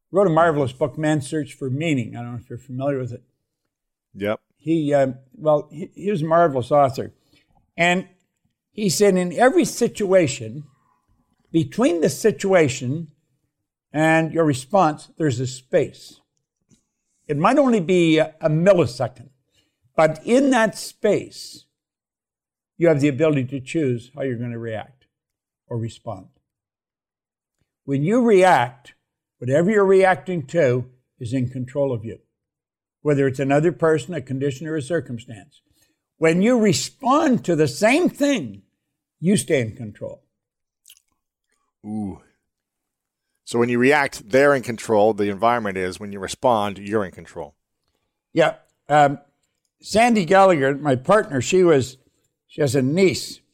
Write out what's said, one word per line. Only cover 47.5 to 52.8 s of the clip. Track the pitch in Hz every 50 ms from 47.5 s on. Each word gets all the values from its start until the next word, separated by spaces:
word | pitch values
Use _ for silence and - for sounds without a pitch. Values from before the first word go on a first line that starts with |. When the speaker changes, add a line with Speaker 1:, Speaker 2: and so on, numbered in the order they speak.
| _ _ _ _ _ _ _ _ _ _ _ _ _ _ _ _
Speaker 1:
Yeah. | - 160 156 - - - _ _ _ _ _ -
Um, | 147 151 143 139 143 - _ _ _ _ _ _ _ _ _ _ _ _
Sandy | - - - 214 240 247 233 214 170
Gallagher, | 151 190 190 196 190 180 143 135 135 143
my | 139 147 147 131
partner, | 123 - 175 202 220 - - 147 127
she | - - 185 185 180
was, | 170 156 135 123 - - _ _ _ _ _ _ _ _ _ _
she | _ - -
has | 147 131 123
a | 139